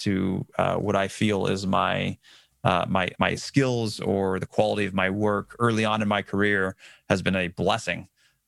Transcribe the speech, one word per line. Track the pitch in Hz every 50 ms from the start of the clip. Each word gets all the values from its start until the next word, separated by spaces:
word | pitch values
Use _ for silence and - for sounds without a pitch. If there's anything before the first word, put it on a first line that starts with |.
to, | - 101 98 95 95 95 92 98 98 - - -
uh, | 92 92 90
what | 90 90 104 98
I | 98 98 95
feel | - - 107 104 104 98 98
is | 98 98 95 101
my, | 95 95 92 92 92 95 95 95 95 98 - _ - - - _ _ _ _
uh, | - 92 90 87 87 -
my, | 92 95 90 - - -
my | 92 90 90
skills | - - - - 139 135 127 123 120 113 107 104 -
or | - 95 98 98 98 95 95 95
the | -
quality | - - - 107 107 104 104 101
of | 95 95
my | 95 92 95
work | 95 104 104 104 104 98 - - - -
early | 120 117 113 110 110
on | 107 107 107
in | 107 101
my | 104 101
career | 98 - - 98 104 104 101 98 95 95 92 - - - - - _ -
has | 101 98
been | - - 92
a | 92 90 87
blessing, | - - 87 95 107 113 - - 87 82 87 - _ _ _ _ _ _ _